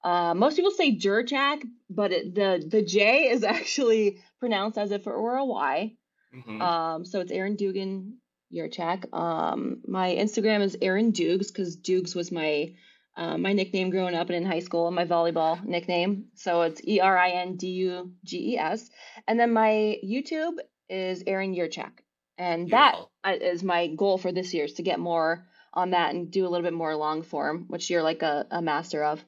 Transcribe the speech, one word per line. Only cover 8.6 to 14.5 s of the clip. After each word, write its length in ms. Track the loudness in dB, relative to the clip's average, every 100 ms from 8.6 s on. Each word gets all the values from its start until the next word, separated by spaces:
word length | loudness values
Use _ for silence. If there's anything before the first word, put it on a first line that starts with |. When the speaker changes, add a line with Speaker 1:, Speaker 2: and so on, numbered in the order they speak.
| -8 -6 -4 -4 -4
Speaker 1:
Um, 680 | -4 -2 0 -2 -2 -4 -6 -6
my 220 | -2 0 0
Instagram 460 | 0 0 2 2
is 140 | 0 0
Erin 300 | 0 2 2
Dukes, 400 | 2 2 0 -2
'cause 240 | -4 -6 -6
Dukes 400 | 0 0 0 -6
was 160 | -6
my 420 | -4 0 0 -2 -8 -20 _ _ -8
uh, 220 | -6 -2
my 160 | 2
nickname 360 | 2 0 0 0
growing 260 | 0 0 0
up 140 | 0
and 60 | 0
in 100 |
high 140 | 0